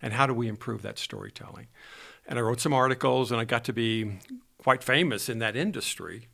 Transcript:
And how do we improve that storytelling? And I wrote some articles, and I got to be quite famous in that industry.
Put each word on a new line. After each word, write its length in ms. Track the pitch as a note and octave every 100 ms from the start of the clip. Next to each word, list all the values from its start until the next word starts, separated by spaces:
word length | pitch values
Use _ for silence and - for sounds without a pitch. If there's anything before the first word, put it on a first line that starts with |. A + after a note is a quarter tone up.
And 120 | B2+
how 140 | A2 C3+
do 80 |
we 140 | B2 A#2+
improve 340 | G#2 - A2
that 160 | G2+ G#2+
storytelling? 680 | - G2+ - - G2+ - A#2 - - - - - -
And 120 | B2+
I 40 |
wrote 180 | A2+ A#2+
some 120 | D#3+
articles, 600 | C#3 C3 B2+ C3+ B2+ B2+
and 80 | A#2+
I 40 |
got 200 | A#2 A#2+
to 80 | A2+
be 460 | A2+ A#2 A2+ A2 G2 - B3+ _ _
quite 260 | - B2+
famous 440 | - C3 E3+ G#2+ -
in 100 | A#2
that 160 | A2+ A2
industry. 720 | F3+ F#3+ - - E2+ F#2+ A#2